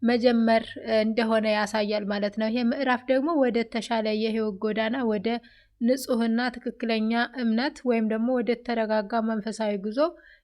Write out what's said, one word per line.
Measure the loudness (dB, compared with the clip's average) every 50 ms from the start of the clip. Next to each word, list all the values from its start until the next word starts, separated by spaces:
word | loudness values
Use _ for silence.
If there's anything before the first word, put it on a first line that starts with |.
መጀመር፣ | 0 2 2 4 4 4 4 4 4 4 4 2 2 -2 -12 -12
እ፣ | -6 0 2 2
እንደሆነ | 2 2 2 0 0 2 2 2 2 2
ያሳያል | 2 2 0 0 0 -2 0 0 -2 -2 -2
ማለት | -2 -2 -2 -2 -4 -2
ነው። | -2 -2 0
ይሄ | 0 0 0
ምዕራፍ | 0 0 0 0 0 0 0 2
ደግሞ | 0 0 2 2 2 2
ወደ | 2 2 2 2 0 -2
ተሻለ | -2 -4 -6 -4 -2 -2 -2 0 -2 -2
የህይወት | -2 -2 -2 -2 -2 -2 -2 -4 -4
ጎዳና፣ | -4 -4 -2 0 -2 -2 -2 -2 0
ወደ | 0 -2 0 0 -2 -4 -4 -6 -12 -20 _ _ _ _ -2
ንጹህና | 2 2 2 2 0 -2 0 0 2 0 0 0 0 -2
ትክክለኛ | -4 -6 -10 -10 -8 -6 -4 -2 0 0 0 0 0 0 0 -2 -4 -4
እምነት | -2 0 0 0 0 -2 -4 -4 -2
ወይም | 0 0 2 2 0
ደግሞ | 0 0 0 0
ወደ | 0 0 0 0 -2 -4
ተረጋጋ | -2 -4 -2 -2 0 0 0 -2 -2 0 -2 -2 0
መንፈሳዊ | 0 -2 -2 -4 -6 -6 -4 -2 -2 -2 -2
ጉዞ | -4 -4 0 0 0 0 0 -6 -20 -20 -20 _